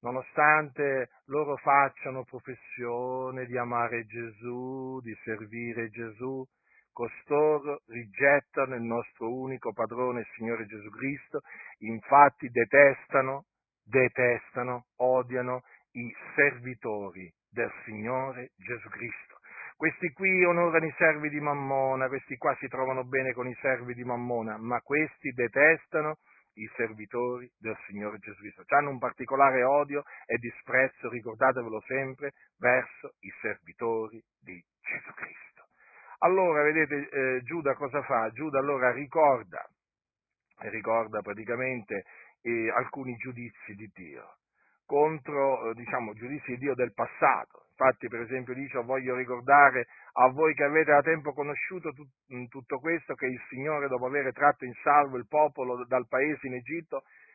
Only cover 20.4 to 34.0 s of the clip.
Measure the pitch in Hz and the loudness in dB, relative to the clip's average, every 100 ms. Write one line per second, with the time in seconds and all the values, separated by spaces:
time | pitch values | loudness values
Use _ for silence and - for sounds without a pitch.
20.4 | 180 170 175 160 160 - 165 151 151 147 | 4 4 4 2 0 4 4 4 -2 -2
21.4 | 147 143 139 135 135 131 131 135 - 127 | -2 -2 -2 0 0 0 -2 -4 -8 -4
22.4 | 147 131 131 127 131 131 127 131 131 120 | -2 -2 -6 -4 -2 -2 -2 -2 -2 -4
23.4 | 123 120 139 127 123 120 123 120 120 120 | -6 -2 -2 -2 -4 -8 -6 -4 -2 -2
24.4 | 110 107 113 123 _ 143 156 - 143 127 | -4 -8 -4 -4 _ 0 0 -4 -10 -4
25.4 | 120 131 151 160 _ 156 151 156 _ _ | -2 6 6 6 _ -2 -2 -6 _ _
26.4 | _ - 110 - 117 110 104 123 123 123 | _ -18 -16 -6 -6 -6 -10 -4 -4 -6
27.4 | 123 _ 110 104 - 101 104 104 107 101 | -12 _ -10 -10 -10 -10 -8 -10 -16 -16
28.4 | 104 - - 143 143 131 127 - 127 135 | -18 -18 0 0 0 -4 -6 -6 -6 4
29.4 | 139 131 123 143 143 143 - - - 117 | 4 6 4 4 2 -4 -8 -20 -6 -4
30.4 | 117 - - 131 131 _ 123 123 113 110 | -4 -14 0 2 2 _ -10 -8 -10 2
31.4 | 131 127 117 110 - 131 135 127 143 _ | 2 2 -4 -8 -4 -4 -4 -8 -10 _
32.4 | _ _ 120 127 127 - - _ 101 - | _ _ 2 2 0 -14 -18 _ -20 -8
33.4 | 110 101 - - 117 113 | -8 -8 -12 -6 -4 -2